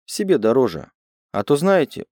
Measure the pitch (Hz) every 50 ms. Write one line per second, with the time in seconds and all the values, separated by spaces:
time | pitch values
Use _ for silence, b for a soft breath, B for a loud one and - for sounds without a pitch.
0 | _ - - - 208 190 175 123 104 110 117 131 127 104 82 73 - _ _ _
1 | _ _ _ _ _ _ - - - - 143 143 170 196 196 175 143 - - -
2 | 85 _